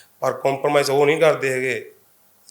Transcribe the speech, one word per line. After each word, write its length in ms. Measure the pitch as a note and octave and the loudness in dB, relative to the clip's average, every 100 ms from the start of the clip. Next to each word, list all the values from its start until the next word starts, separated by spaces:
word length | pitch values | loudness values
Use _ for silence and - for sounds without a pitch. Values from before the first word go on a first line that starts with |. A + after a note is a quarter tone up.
| - - | -20 -8
ਪਰ 140 | C3 | -6
ਕੰਪਰੋਮਾਈਜ਼ 580 | B2 - C3+ D3 D3 C3+ | -2 -2 -2 0 0 2
ਉਹ 140 | C#3 C#3+ | 2 2
ਨਹੀਂ 140 | D#3+ | 4
ਕਰਦੇ 340 | D#3 C3 C3+ | 2 2 -2
ਹੈਗੇ, 380 | C3 C3 A2+ - - _ _ _ _ - | -2 -4 -6 -10 -20 _ _ _ _ -10